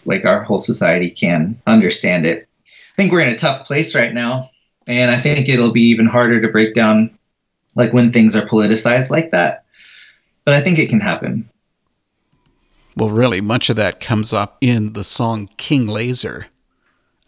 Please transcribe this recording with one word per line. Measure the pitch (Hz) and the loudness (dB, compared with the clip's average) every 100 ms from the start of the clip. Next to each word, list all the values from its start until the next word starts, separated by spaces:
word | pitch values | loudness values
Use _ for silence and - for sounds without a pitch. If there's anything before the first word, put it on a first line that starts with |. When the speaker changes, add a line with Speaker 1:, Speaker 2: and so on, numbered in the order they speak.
| - | -6
Speaker 1:
like, | 92 | -2
our | 95 104 | 0 0
whole | 107 98 | 0 -4
society | - - 87 90 87 | -2 -2 0 0 -2
can | - 87 82 85 117 - | -4 -2 0 -2 -4 2
understand | 113 90 - 87 90 | 4 4 0 -2 0
it. | 80 80 - _ | -2 -4 -8 _
I | _ - - - | _ -20 -12 -2
think | 190 | 2
we're | 175 | 2
in | 131 | 0
a | 113 | 0
tough | 151 135 - | -2 -4 -6
place | 143 - | -4 -2
right | 135 117 | -2 -2
now, | 117 120 131 - _ _ _ - | -2 -4 -6 -8 _ _ _ -6
and | 123 123 | 0 0
I | 123 | 0
think | 147 147 131 | 0 0 0
it'll | 120 120 | 2 2
be | 117 | 4
even | 117 113 113 | 4 4 2
harder | 123 113 117 | 4 2 2
to | 110 | 0
break | 110 110 | 2 0
down, | 117 107 107 113 _ _ _ _ _ _ | 2 2 2 0 _ _ _ _ _ _
like, | 120 117 | -2 0
when | 123 117 | 4 4
things | 117 110 107 | 4 4 2
are | - | 0
politicized | 110 104 110 120 127 131 | 0 2 0 0 0 0
like | 151 165 | -2 -2
that. | 90 87 - _ _ - - - _ _ _ | 0 -2 -4 _ _ -20 -20 -20 _ _ _
But | 143 | 0
I | 143 | 0
think | 180 160 | 2 0
it | 139 | 0
can | 110 | 0
happen. | - - - - - _ _ _ _ _ _ _ _ _ _ _ _ _ _ - | 0 -4 -6 -8 -10 _ _ _ _ _ _ _ _ _ _ _ _ _ _ -6
Speaker 2:
Well, | 110 | -2
really, | 107 123 92 | 0 0 0
much | 104 123 - | -2 -2 -2
of | 110 | 0
that | 104 - | -2 -4
comes | - 107 104 | -4 -2 0
up | 107 101 - | -2 -4 -2
in | 123 117 107 | -2 0 -2
the | 107 | -4
song | - - 117 107 101 - | -4 -2 -2 -4 -10 -12
King | - 143 110 | -2 -2 -2
Laser. | 107 123 127 76 62 - _ _ _ _ _ _ _ | -4 -4 -4 -4 -10 -16 _ _ _ _ _ _ _